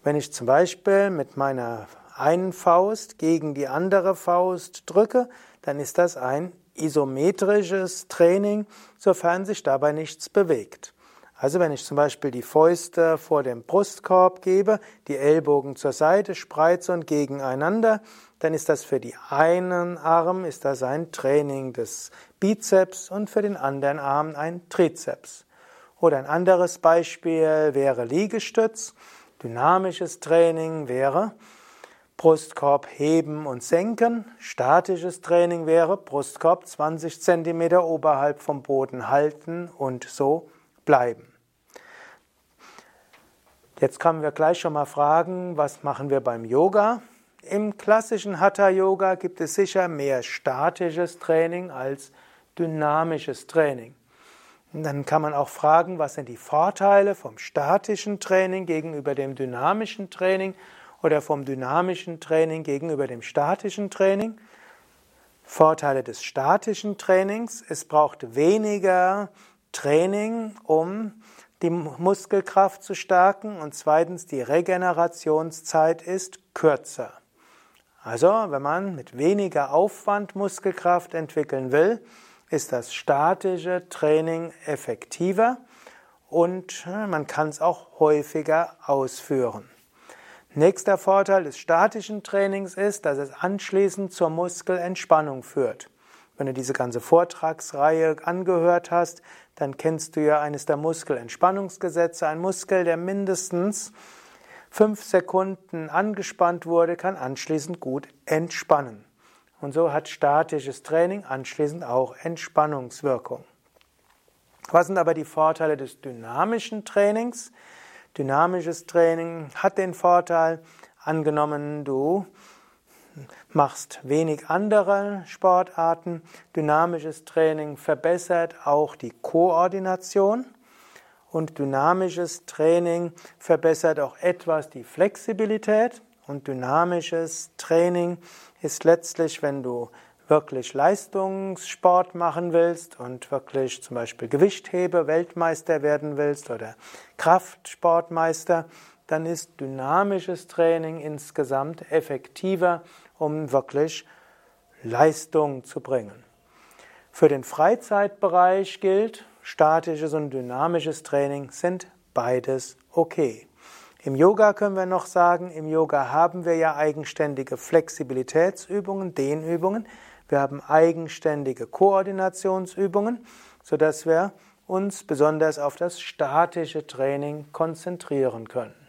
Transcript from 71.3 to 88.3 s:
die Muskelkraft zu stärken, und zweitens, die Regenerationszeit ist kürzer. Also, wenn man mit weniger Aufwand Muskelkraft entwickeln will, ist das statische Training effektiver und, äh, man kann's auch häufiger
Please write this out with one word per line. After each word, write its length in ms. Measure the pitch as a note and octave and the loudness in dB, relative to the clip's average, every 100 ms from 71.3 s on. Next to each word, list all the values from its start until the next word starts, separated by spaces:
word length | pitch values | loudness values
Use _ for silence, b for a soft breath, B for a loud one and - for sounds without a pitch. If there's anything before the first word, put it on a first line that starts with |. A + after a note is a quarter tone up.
| B B _ | B B _
die 80 | E3+ | -2
Muskelkraft 1120 | E3+ D#3 C3 F3 G3 - G3 F#3 - G3 - | -2 -6 -2 0 0 0 -2 2 2 2 0
zu 140 | - F#3+ | -12 -12
stärken, 640 | - F#3 F#3 G3+ G#3+ G3 | 2 4 4 2 -8 -10
und 160 | D3+ - | -12 -6
zweitens, 500 | - D#3 E3+ F3+ - | 2 2 2 -4 -8
die 160 | C#3 | -8
Regenerationszeit 1600 | A#2+ D#3 F3 F3+ F3+ E3 E3+ E3+ D#3+ D#3 E3 D#3+ - D#3+ D#3+ E3 | 0 0 2 0 0 2 0 -2 0 0 0 -10 -2 2 2 2
ist 380 | - F#3 F#3 - _ | -4 -8 -8 -18 _
kürzer. 580 | - D#3+ C3+ - - A#2 - _ b b b b b b _ | 2 2 2 -4 -12 -14 -14 _ b b b b b b _
Also, 260 | - A#2 E3 A3 G#3 | -10 2 4 4 0
wenn 120 | C#3 | -4
man 340 | C#3+ E3 G3 E3 | -2 -4 -4 -10
mit 220 | - A#2+ | -14 -2
weniger 560 | D#3 G3+ G3 D3+ C3+ | 0 2 0 -2 2
Aufwand 640 | D3+ G3+ - - G3+ G3+ G3 | 2 2 -2 -4 -2 -4 -6
Muskelkraft 800 | G3 - G3 F#3 F3 F3 F3 | -6 -4 -6 -2 0 0 0
entwickeln 580 | E3 D#3 - D3+ C3+ C3 | -10 -4 -4 -2 -4 2
will, 300 | C#3+ F3+ A3+ b b b b b | 4 4 2 b b b b b
ist 220 | D3+ - | -6 -4
das 220 | B2+ A2+ | -6 -6
statische 960 | - - C#3 D#3 F#3+ G3 F3+ E3 F3+ F3+ | -10 0 2 4 2 -2 -4 -4 -6 -6
Training 640 | - D3+ D#3 D#3+ E3 E3 - - | -2 2 2 2 -4 -6 -12 -8
effektiver 920 | C#3+ - A2+ - - F3 F#3+ A3+ B3+ b b b b b b _ | -8 -6 -10 -10 -4 -2 2 0 0 b b b b b b _
und, 560 | E3 E3+ F#3 F#3 - F3 | 0 0 0 -10 -14 -10
äh, 200 | G3 G#3 | -8 -4
man 200 | D#3+ C#3+ | -4 -4
kann's 320 | - D#3 D3+ | -4 -4 0
auch 400 | E3 E3 - - | -2 -2 -12 2
häufiger 800 | D#3 D3+ C#3+ | 4 4 0